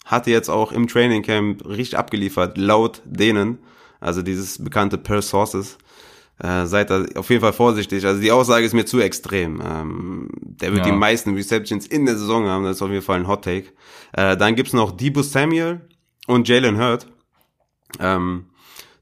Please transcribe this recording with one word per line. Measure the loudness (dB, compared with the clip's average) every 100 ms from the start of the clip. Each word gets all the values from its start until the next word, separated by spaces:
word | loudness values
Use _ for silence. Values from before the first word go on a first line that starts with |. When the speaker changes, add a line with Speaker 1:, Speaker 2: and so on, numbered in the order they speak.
Speaker 1:
Hatte | -2 0 2
jetzt | 2 2
auch | 0 0
im | 0 0
Training | 2 4 2
Camp | 0 0 0 -4 -8
richtig | -8 -4 -4
abgeliefert, | -4 -4 -2 0 -2 0
laut | 2 4 2 -2
denen. | -8 0 2 4 0 -4 -14 -20 -20 _
Also | -6 -4
dieses | -4 -4 -6 -10
bekannte | -4 0 0 -2
Per | -2 -2
Sources. | 0 0 0 -2 -8 -12 _ -20 -20 -20 _ -10
Äh, | -4 -2
seid | 0 0 2
da | 0 -2 -4
auf | 0
jeden | 2
Fall | 4
vorsichtig. | 4 2 2 -2 -2 0
Also | 2
die | 4
Aussage | 4 6 4
ist | 4
mir | 2 2
zu | 2
extrem. | 0 -2 -6 -4 -2 -4
Ähm, | -6 -6 -6 -8 -8 -10 -10 -12
der | -16 -8 -2
wird | 0 2
Speaker 2:
Ja. |
Speaker 1:
die | 4
meisten | 2 2 0
Receptions | -2 0 -2 -2 -6 -2
in | 0 2
der | 0
Saison | 0 0 0
haben. | 0
Das | -2 -2
ist |
auf | -2
jeden | -4
Fall | -2 -2
ein | 0
Hot | -2
Take. | -2 -6 -6 _ -20 -20 -10
Äh, | 0 2 4
dann | 2
gibt's | 2 0
noch | 0 0
Deebo | -2 -2 0
Samuel | 0 0 0 0 -2 -4 -12 _ _ _ 0
und | 2 4
Jalen | 4 4 2
Hurd. | 0 0 -4 _ _ _ _ _ _ _ _ -6
Ähm, | -2 0 -2 -4 -10 _ -20 -20 -20 _